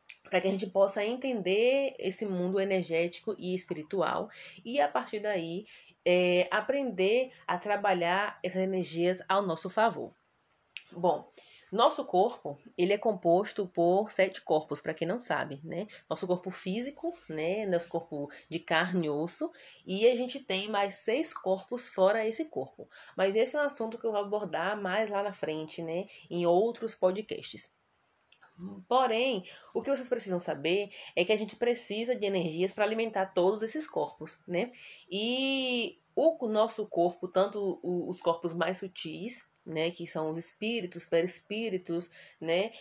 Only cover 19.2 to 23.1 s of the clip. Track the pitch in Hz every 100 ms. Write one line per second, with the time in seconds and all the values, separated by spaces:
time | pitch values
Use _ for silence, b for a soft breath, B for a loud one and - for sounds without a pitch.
19.2 | 170 - 339 B B B - 190 233 240
20.2 | 247 269 - 190 202 208 202 190 - 254
21.2 | 311 - 190 190 - 247 - - 190 220
22.2 | 220 220 311 - 131 - - B B